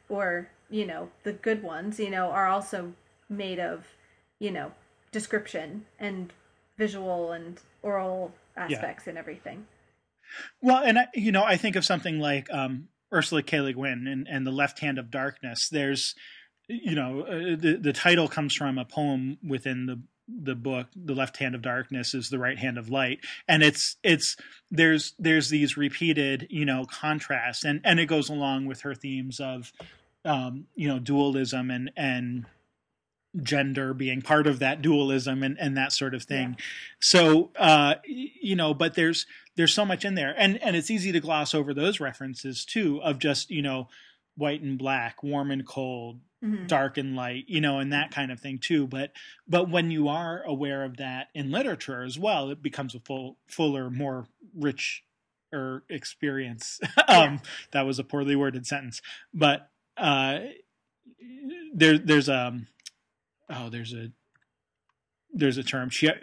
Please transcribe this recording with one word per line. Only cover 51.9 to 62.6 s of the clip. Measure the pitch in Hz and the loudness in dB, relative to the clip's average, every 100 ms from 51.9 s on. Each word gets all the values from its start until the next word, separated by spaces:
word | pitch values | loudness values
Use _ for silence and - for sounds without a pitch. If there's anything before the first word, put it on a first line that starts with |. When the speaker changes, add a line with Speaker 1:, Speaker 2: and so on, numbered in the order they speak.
| 127 | -8
Speaker 2:
as | 127 127 | -8 -2
well, | 208 180 135 | 0 0 -2
it | 147 | -6
becomes | 143 135 135 | -8 -6 -8
a | 117 | -8
full, | - 135 131 - _ | -10 -8 -8 -14 _
fuller, | - 156 139 127 | 0 0 0 -4
more | 123 143 127 113 _ - 165 | -4 -4 -6 -10 _ -18 -4
rich-er | 147 139 - - _ _ _ _ - 147 131 131 - | -4 -2 -6 -8 _ _ _ _ -12 -8 -8 -8 -10
experience. | 160 - - 147 135 127 113 - - - | -12 -12 -4 -2 -2 -4 -8 -12 -8 -2
<laughs> | - - | 4 8
Um, | |
Speaker 1:
Yeah. | 190 151 139 - - - | 10 8 4 -8 -16 -4
Speaker 2:
that | 143 135 | -2 0
was | 131 | -2
a | |
poorly | 131 143 139 139 | -2 -2 2 2
worded | 139 131 123 | 2 -2 -6
sentence, | 143 131 113 - - - | -6 -8 -14 -14 -18 -8
but, | 165 151 147 - _ _ - | 4 6 4 -2 _ _ -2
uh, | 175 139 135 143 233 - _ _ _ _ 254 - 240 254 277 349 311 | 2 2 2 -2 -6 -14 _ _ _ _ -20 -20 -20 -14 -12 -12 -6
there, | 226 156 151 | 4 6 6
there's, | - 151 135 | 6 4 4
um, | 135 123 120 | 0 -2 -6